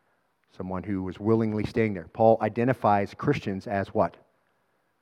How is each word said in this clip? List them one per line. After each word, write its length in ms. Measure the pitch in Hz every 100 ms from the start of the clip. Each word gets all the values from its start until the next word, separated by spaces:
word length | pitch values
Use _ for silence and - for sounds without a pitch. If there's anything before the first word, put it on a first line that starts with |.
| _ _ _ _ _
someone 320 | - 92 92
who 200 | 90 95
was 160 | 92 87
willingly 460 | 104 113 113 107
staying 300 | 104 120 110
there. 140 | 95 80
Paul 260 | - 113 113
identifies 720 | 110 110 120 123 110 101 101
Christians 520 | - - 147 113 95 -
as 220 | 101 95
what? 220 | 107 87 - _ _ _ _ _ _ _ _